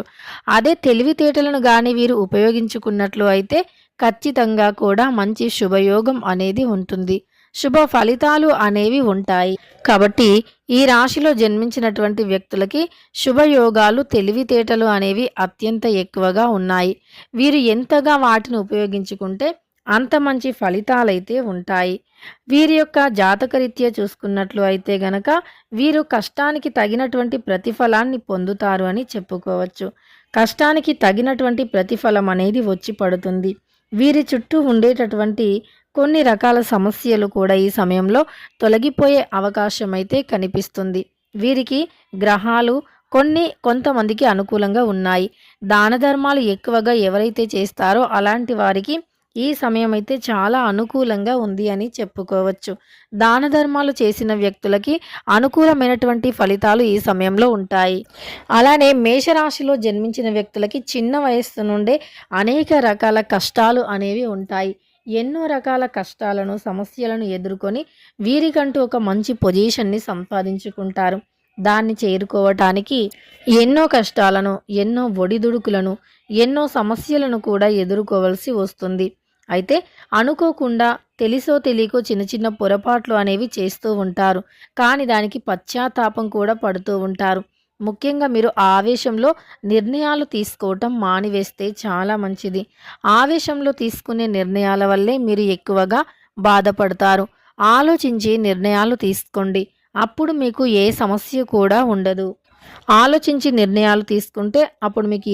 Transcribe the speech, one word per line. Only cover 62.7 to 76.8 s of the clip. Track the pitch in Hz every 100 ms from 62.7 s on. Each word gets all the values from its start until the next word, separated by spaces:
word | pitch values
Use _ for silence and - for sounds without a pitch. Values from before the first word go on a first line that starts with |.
| 294 233
రకాల | 208 220 220 214
కష్టాలు | 196 - 233 226 247 214
అనేవి | 196 202 220 233
ఉంటాయి. | 190 190 190 190 190 _ _ 226
ఎన్నో | 226 254 320 311
రకాల | 269 262 254 254
కష్టాలను, | 202 180 - 208 202 196 202
సమస్యలను | 214 190 202 - 233 226 202
ఎదుర్కొని | 185 190 196 196 247 - _ _ -
వీరికంటూ | 208 294 320 302 277 269
ఒక | 240 247 202
మంచి | 208 214 226
పొజిషన్‌ని | 190 190 226 247 196 214
సంపాదించుకుంటారు. | - 180 180 196 190 190 202 196 190 190 185 190 - _ _ -
దాన్ని | 202 214 220
చేరుకోవటానికి | 220 202 190 196 202 196 196 185 196 208 262 202 - - - 247
ఎన్నో | 226 240 302 320
కష్టాలను, | 254 202 - 196 196 196 196 - 202
ఎన్నో | 208 240 247 185
ఒడిదుడుకులను, | 185 220 233 233 214 196 190 196 _ _ -
ఎన్నో | 214 247 285 294
సమస్యలను | 262